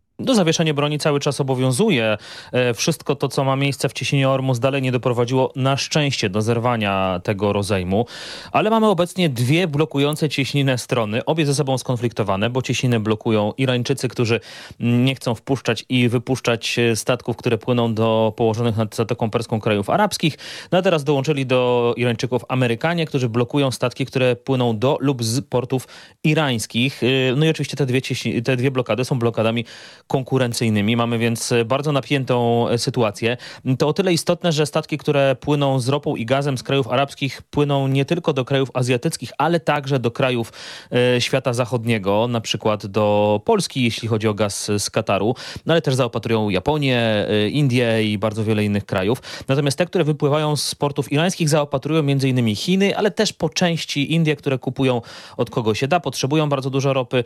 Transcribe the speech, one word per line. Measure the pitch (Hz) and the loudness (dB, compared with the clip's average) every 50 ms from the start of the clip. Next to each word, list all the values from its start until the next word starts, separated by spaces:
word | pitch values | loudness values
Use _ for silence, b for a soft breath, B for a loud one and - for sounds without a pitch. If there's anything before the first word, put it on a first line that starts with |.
| _ _ _ - | _ _ _ -6
No, | - - 262 | 0 2 2
zawieszenie | 208 170 165 160 - 165 156 147 | 4 4 2 2 2 0 0 0
broni | 143 147 147 151 143 | 0 0 -2 -2 0
cały | - 156 143 143 | 0 0 0 0
czas | - 151 131 - | 0 -2 -2 -2
obowiązuje. | 139 131 131 127 131 131 123 127 214 226 151 117 113 110 107 B B B B B B B | -2 -2 0 0 0 2 2 2 2 2 2 2 2 2 0 B B B B B B B
E, | - 127 127 123 110 | 0 0 2 2 0
wszystko | - - 170 160 - - - 139 | 0 -2 -2 -2 -2 -2 -4 -2
to, | - 143 | -2 -2
co | 131 - 147 139 | -2 -2 0 0
ma | 135 135 | 0 0
miejsce | 135 139 143 131 - - 131 | 0 0 -2 0 -2 -4 -4
w | - | -4
cieśninie | - - - 147 139 135 131 | -4 -4 0 2 2 2 2
Ormus, | 135 131 135 131 123 117 | 2 2 0 0 0 0
dalej | 120 135 139 139 | 0 0 0 0
nie | 131 127 | 0 0
doprowadziło | 123 123 120 131 117 120 123 117 131 131 131 - - | 0 0 0 0 0 0 0 2 2 2 0 0 0
na | 135 127 135 139 | 0 0 0 0
szczęście | 135 - - - 156 147 139 - - 117 98 | 0 -2 -2 0 0 0 0 0 -2 -2 -2
do | 92 107 | 0 0
zerwania | 107 117 117 117 113 123 120 110 104 101 98 95 95 92 92 90 - | 0 0 0 0 0 0 0 0 0 0 0 0 0 0 -2 -2 -2
tego | 113 101 95 104 101 101 | -4 -2 0 0 0 0
rozejmu. | 101 98 92 104 95 90 92 95 107 120 B B B B B B B B B | 0 0 0 -2 -2 0 0 0 0 0 B B B B B B B B B
Ale | - 143 175 214 | 0 0 2 2
mamy | 226 226 220 | 2 4 4
obecnie | 214 190 160 175 - - 190 180 156 | 4 4 2 0 -2 0 0 0 0
dwie | 123 113 123 120 156 165 190 | 0 0 0 2 2 2 2
blokujące | 165 143 143 160 - - 139 143 147 151 - 160 143 | 0 0 0 0 0 0 0 0 0 0 0 -2 -2
cieśninę | - 147 127 - - 143 139 139 127 | 0 -2 -2 0 0 0 2 2 0
strony, | 113 - - 139 123 110 104 107 123 - | -2 -2 -2 -2 -2 0 0 -2 -2 -2
obie | 139 160 165 151 | 0 0 0 0
ze | 143 139 | 0 0
sobą | 147 143 135 131 | 0 0 0 -2
skonfliktowane, | 123 - - 127 107 123 117 - - 107 101 98 95 104 117 | -2 -2 -2 -2 -2 -2 -2 -2 -2 -2 0 0 0 0 -2
bo | 123 131 | -2 -2
cieśninę | 123 - 120 - 135 123 120 110 | -2 -2 -2 0 0 0 0 2
blokują | 104 107 107 107 - 117 110 107 104 104 - | 2 0 -2 0 0 0 2 2 2 0 0
Irańczycy, | - 135 131 127 123 120 - 135 - - | -2 0 0 0 0 0 -2 -2 -2 -4
którzy | 123 - - 120 107 117 110 B B B B B B B - | -4 -2 -2 0 2 0 0 B B B B B B B -4
nie | 113 117 120 123 127 135 131 | 0 2 4 4 4 2 0
chcą | - - 127 113 | 0 -2 -4 -4
wpuszczać | - - - 139 - - 123 110 - - - | -4 -2 -2 -2 0 0 -2 -2 -2 -2 0
i | 131 123 123 117 | 2 2 4 2
wypuszczać, | 120 123 - - 131 - - 123 117 110 - - - 123 | 2 0 0 -2 -4 -2 0 0 0 0 -2 -2 0 2
e, | 120 117 113 | 2 2 2
statków, | - - - 127 120 - - 113 | 0 0 -2 -2 -2 -2 -6 -6
które | - - 123 117 | -4 -2 0 -2
płyną | 104 - 127 123 120 117 113 110 | 0 0 0 2 2 2 0 0
do | 110 113 113 110 110 110 107 - | 2 2 2 4 2 2 2 2
położonych | - 117 113 107 117 120 120 104 | 2 0 0 2 0 0 0 0
nad | 113 110 104 - | 0 -2 -2 -2
Zatoką | - 113 - 123 - 123 107 | -2 -2 -2 -2 -2 -2 -2
Perską | - 120 - - 117 104 | -2 -4 -2 -2 -4 -2
krajów | - 117 104 101 98 - | 0 0 0 0 0 0
arabskich. | 151 190 208 196 - - - 151 - B B B B B B - | 2 2 2 0 0 0 -2 -2 -2 B B B B B B 0
No | 170 | 0
a | 185 | 2
teraz | 180 190 170 151 135 | 4 4 2 2 2
dołączyli | 151 147 135 131 151 151 139 131 | 0 0 2 2 0 0 0 0
do | 123 131 127 123 123 123 120 120 120 - | 2 2 2 4 4 4 2 2 2 0
Irańczyków | 120 120 123 113 - - 113 123 117 - - | 0 0 0 0 -2 -2 -2 -2 -4 -2 -2
Amerykanie, | 131 131 127 117 117 110 - 160 175 170 156 | 0 0 2 0 0 0 0 0 0 0 -2
którzy | - - 135 127 117 | -2 -2 -2 -2 0
blokują | 107 120 120 - - 147 139 131 | 0 0 0 0 0 0 0 0
statki, | 123 - 127 120 - - 131 | 0 -2 -4 -4 -4 -4 -6
które | - - 131 127 123 120 | -4 0 2 2 2 2
płyną | 120 - - 135 123 123 120 110 104 | 0 -2 -2 0 2 2 0 0 2
do | 123 135 151 - | 2 0 2 2
lub | 131 143 139 117 117 | 0 0 0 0 -2
z | 110 117 135 | -2 -2 -2
portów | - - - 123 127 - 127 127 - B B B B B B _ - | -2 -2 -2 -2 0 -2 -4 -4 -4 B B B B B B _ 0
irańskich. | 156 151 160 151 135 120 110 - - - 117 127 139 - - 110 | 2 2 2 2 0 0 -2 -4 -2 0 0 0 0 0 0 0
E, | 123 135 131 131 131 123 | 2 2 2 2 2 2
no | 143 156 | 2 2
i | 160 | 2
oczywiście | 156 - 139 - - | 2 0 -4 -4 -2
te | - 143 | -2 0
dwie | 123 123 131 | 0 0 0
cieśni-, | - - 123 - - 117 80 117 | -2 -2 -4 -4 -2 -2 -2 0
te | 117 139 131 | 0 0 0
dwie | 123 127 139 | 0 0 0
blokady | 127 127 120 - 107 117 131 | 0 0 -2 0 -2 -2 0
są | - 147 123 | 0 0 0
blokadami | 117 117 - - 107 113 113 120 113 B B B B B B B B | 0 0 0 0 0 0 0 -2 -4 B B B B B B B B
konkurencyjnymi. | - - 135 127 - 135 131 127 120 113 - 123 113 107 104 101 110 120 | -2 -2 -2 0 0 0 0 0 0 -2 0 0 2 2 2 2 2 2
Mamy | 117 117 117 120 | 2 0 0 0
więc | 113 117 117 117 117 - - 127 117 113 | 0 0 0 0 -2 -2 0 0 0 2
bardzo | 110 131 139 139 156 | 0 0 -2 0 0
napiętą, | 143 135 - - 143 135 127 113 127 120 120 117 117 117 117 - | 0 -2 0 0 0 0 2 0 0 2 2 2 2 2 2 2
e, | 117 | 0
sytuację. | 110 - 110 - 123 113 104 101 - 113 113 123 B B B B B - 127 131 | 0 -2 -2 0 2 0 0 0 -2 -2 -2 -2 B B B B B -4 -2 0
To | - 151 | 2 2
o | 147 147 | 2 2
tyle | - 185 185 170 | 2 2 2 0
istotne, | 151 - - 175 - - 175 | 0 0 0 -2 0 0 0
że | 147 151 151 | 2 2 0
statki, | 143 - 160 - - 156 | 0 -2 -4 -4 -4 -6
które | 139 - 156 143 143 139 135 131 | -4 -2 0 2 4 2 2 2
płyną | - - 147 147 143 143 139 135 135 | 0 -2 -2 0 2 2 2 2 0
z | 113 131 | 0 0
ropą | 139 147 - 156 117 | -2 0 -2 -4 -4
i | - 113 | -4 0
gazem | 113 135 139 143 147 131 | 0 0 0 0 0 -2
z | 117 - | -4 -2
krajów | - 139 139 131 | -2 0 0 0
arabskich, | - 123 131 139 139 - - 143 131 - - | 0 0 0 0 -2 -4 -6 -6 -6 -6 -10
płyną | - _ - 147 147 143 139 139 135 | -16 _ -2 0 0 2 2 0 0
nie | 135 135 139 135 | 2 2 0 0
tylko | - 165 175 - 165 139 | 0 -2 -2 -2 -2 -2
do | 131 120 | -2 -2
krajów | - 139 135 135 117 - | 0 0 0 0 0 -2
azjatyckich, | 127 123 123 127 120 - 165 - - - - - | -2 0 0 0 0 0 -2 -4 -6 -8 -8 -4
ale | - 147 165 170 165 | -2 0 2 2 2
także | - 156 147 147 135 135 143 131 | 0 0 -2 0 0 -2 -2 0
do | 117 117 | 0 -2
krajów, | - - 131 131 127 117 113 - B B B B B B B B - 123 123 123 123 | 0 0 0 0 0 -2 -4 -6 B B B B B B B B 2 2 4 4 4
e, | 123 | 2
świata | - - 143 131 - 127 117 | 2 0 0 0 0 0 0
zachodniego, | 123 123 - 127 113 110 120 113 107 92 98 101 107 117 | 0 0 -2 -2 -2 0 0 0 0 0 2 2 2 2
na | 123 120 113 | 0 0 -2
przykład | 110 - 123 104 - 107 107 104 - | -2 -4 -4 -2 0 0 -2 -2 -4
do | 101 95 110 107 104 104 104 104 104 104 104 - | -4 0 0 2 4 4 4 4 4 2 2 2
Polski, | - 226 196 - - - 139 123 | 2 2 2 0 -2 -2 0 0
jeśli | 113 - - 120 | 0 0 -2 -2
chodzi | 107 117 104 110 | -2 -2 0 0
o | 110 104 | 0 0
gaz | 104 107 101 - - - - 104 | 0 -2 -2 -2 -4 -4 -2 -2
z | 101 - - | -2 -2 -2
Kataru, | - 117 107 - 101 95 98 113 127 B B B B B - | -2 -2 -2 0 0 0 0 0 -2 B B B B B -2
no | 139 165 | 0 2
ale | 170 | 2
też | - 147 131 | 2 0 0
zaopatrują | 127 131 117 - 113 110 117 113 110 107 104 | 0 0 -2 -2 -4 -2 0 0 0 0 0
Japonię, | 92 90 - 147 151 151 143 135 127 120 | -2 0 0 0 0 0 0 0 2 2
e, | 117 113 107 104 - - 107 104 107 98 | 2 2 0 0 0 0 0 0 0 0
Indię | 107 147 147 131 120 127 120 113 113 113 110 | 0 0 2 2 2 2 2 2 2 2 2
i | 107 107 | 0 0
bardzo | 98 110 110 104 113 104 | 0 -2 -2 -2 -2 -2
wiele | 110 110 107 104 | 0 0 0 0
innych | 104 101 101 - | 0 0 -2 -2
krajów. | - 101 98 92 104 131 - B B B B B | -2 -2 0 0 0 0 -2 B B B B B
Natomiast | - 135 147 143 139 - | -2 0 0 0 0 0
te, | - 180 | 0 -2
które | - - 185 151 | 0 0 0 0
wypływają | 151 151 - 151 139 143 156 151 151 147 | 0 0 0 0 0 2 2 0 0 -2
z | 135 - - - | -2 -4 -6 -4
portów | - 143 139 139 151 131 - | -4 -4 -2 -2 -4 -4 -2
irańskich, | 139 147 165 185 - - 170 143 | 0 0 0 0 0 0 0 2
zaopatrują | 160 151 147 147 - 131 - 147 160 160 147 | 2 2 2 0 -2 -4 -2 0 0 0 2
między | 139 139 135 131 131 | 2 2 2 2 2
innymi | 127 127 117 110 104 | 2 2 2 0 0
Chiny, | - - 180 185 190 202 190 - | 0 0 0 2 2 2 2 2
ale | - 214 202 | 0 0 0
też | - - 214 - - | 0 0 -2 -2 -2
po | - 180 156 | -2 -4 -2
części | - - 185 170 165 156 - - - 147 139 - 160 | 0 0 0 0 0 -2 -4 -4 -4 -2 -2 0 2
Indie, | 165 160 151 143 | 2 2 2 0
które | - - 147 135 127 | 0 -2 -2 -2 -2
kupują | - 135 123 - 135 127 123 117 B B B B B B B | -2 -4 -2 0 0 0 0 0 B B B B B B B
od | - 120 - | -4 -4 -2
kogo | - 131 110 110 104 | -2 -2 0 0 0
się | - 135 | 0 0
da, | 135 180 175 | 2 2 0
potrzebują | - 180 - - 147 131 156 156 151 147 | 0 -2 -4 -4 -2 0 0 0 0 0
bardzo | 143 135 127 135 | 0 -2 -2 -2
dużo | 131 139 131 139 135 | -2 0 0 0 0
ropy, | 135 123 - 131 127 120 | 0 0 0 0 -2 -2